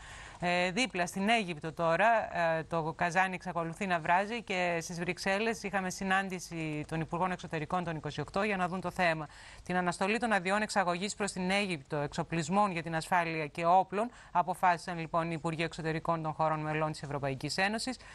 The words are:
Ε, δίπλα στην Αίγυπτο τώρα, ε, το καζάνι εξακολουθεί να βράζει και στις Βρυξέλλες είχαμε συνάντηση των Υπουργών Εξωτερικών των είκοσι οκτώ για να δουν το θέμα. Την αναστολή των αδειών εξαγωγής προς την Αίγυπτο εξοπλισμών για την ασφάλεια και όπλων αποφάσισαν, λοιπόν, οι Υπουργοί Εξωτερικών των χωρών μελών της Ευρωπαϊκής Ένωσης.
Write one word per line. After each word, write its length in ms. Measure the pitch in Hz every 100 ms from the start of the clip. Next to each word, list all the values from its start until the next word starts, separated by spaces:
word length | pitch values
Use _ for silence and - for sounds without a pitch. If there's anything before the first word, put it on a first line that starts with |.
| - - - -
Ε, 300 | 175 180 180
δίπλα 360 | 180 254 240 -
στην 220 | 196 196
Αίγυπτο 440 | 233 180 156 160
τώρα, 640 | 143 165 165 214 226 - -
ε, 240 | 170 160
το 300 | 156 170 156 156
καζάνι 380 | 175 165 185
εξακολουθεί 520 | 180 156 160 165 160 196
να 120 | 175
βράζει 440 | 156 175 202 240
και 360 | 208 185 180 170
στις 180 | 165 170
Βρυξέλλες 640 | 175 170 196 196 226 220
είχαμε 280 | 196 196 185
συνάντηση 920 | - 190 190 196 180 - 165 156 151 147
των 120 | 160
Υπουργών 320 | 156 170 185
Εξωτερικών 520 | 180 165 160 156 180
των 120 | 170 156
είκοσι 240 | 151 147
οκτώ 220 | 139 196
για 140 | 214 196
να 120 | 180
δουν 120 | 185
το 100 | 175
θέμα. 380 | 175 180 160 147 - - -
Την 140 | - 180
αναστολή 420 | 180 - 196 220
των 140 | 233
αδειών 300 | 202 180 208
εξαγωγής 520 | 214 214 180 175 202
προς 180 | - 202
την 180 | - 185
Αίγυπτο 460 | 202 202 165 135 151
εξοπλισμών 720 | 143 - 160 165 151 196 208
για 120 | 170
την 120 | 165
ασφάλεια 520 | 160 - 180 165 160 151
και 200 | 175 170
όπλων 440 | 185 185 196 240 - -
αποφάσισαν, 640 | 175 175 175 185 170 - 170
λοιπόν, 280 | 160 170 165
οι 40 |
Υπουργοί 280 | 165 165 160
Εξωτερικών 600 | 165 - 160 160 160 165
των 100 | 156
χωρών 280 | 147 160 156
μελών 320 | 156 156 156
της 100 | 156
Ευρωπαϊκής 540 | 143 139 139 135 - -
Ένωσης. 420 | 196 220 254 247 -